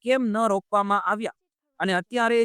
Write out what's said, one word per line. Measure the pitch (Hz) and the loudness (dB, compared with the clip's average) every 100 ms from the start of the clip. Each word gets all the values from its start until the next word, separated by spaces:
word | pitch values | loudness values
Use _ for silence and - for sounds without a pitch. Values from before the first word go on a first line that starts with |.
કેમ | 240 262 | -2 0
ન | 233 214 196 | 0 0 0
રોકવામાં | 196 - 202 202 202 | 0 0 -2 0 0
આવ્યા | 180 214 226 - _ _ _ - | 0 -2 -4 -10 _ _ _ -6
અને | 185 | -2
અત્યારે | 185 - 240 226 233 | -2 -2 -2 2 2